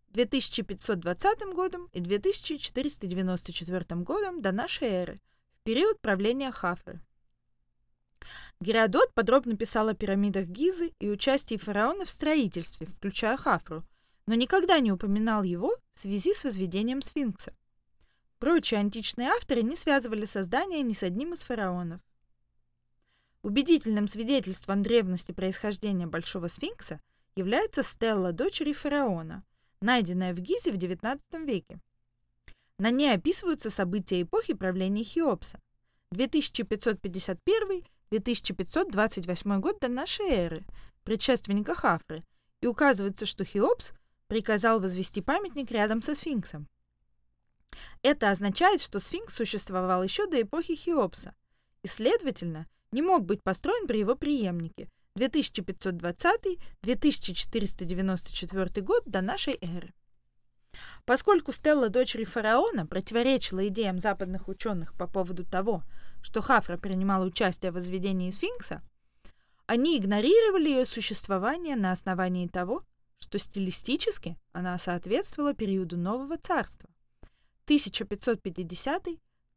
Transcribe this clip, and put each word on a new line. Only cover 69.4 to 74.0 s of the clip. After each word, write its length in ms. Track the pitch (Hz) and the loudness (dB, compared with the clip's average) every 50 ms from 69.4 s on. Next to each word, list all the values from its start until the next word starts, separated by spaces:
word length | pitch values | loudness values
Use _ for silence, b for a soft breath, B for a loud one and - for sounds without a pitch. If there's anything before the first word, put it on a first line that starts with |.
| b b b b b | b b b b b
они 320 | b 226 233 269 330 330 | b 2 4 4 4 4
игнорировали 720 | 240 190 190 202 208 226 294 403 466 453 427 381 370 302 311 | 2 2 2 2 4 6 8 8 8 8 6 4 4 4 4
её 160 | 277 254 254 | 4 4 2
существование 880 | 247 - 233 - - 214 - - - 196 185 196 240 302 349 349 311 277 | 2 0 -4 -4 -4 -4 -4 -2 -2 -2 0 0 0 -2 -2 -4 -4 -2
на 160 | 233 196 185 | 0 0 0
основании 560 | 185 - - 190 185 180 185 185 180 180 180 | 0 -2 -2 -4 -2 0 0 0 0 -2 -2
того, 380 | 170 - 185 180 185 254 349 - _ _ _ _ _ _ | -4 -4 -4 -4 -2 -4 -6 -6 _ _ _ _ _ _
что 200 | - - - - | -18 -14 -8 -6
стилистически 1000 | - - - - 202 190 180 - - - - 269 - | -6 -6 -4 -4 -4 -4 -4 -4 -6 -4 -2 -2 0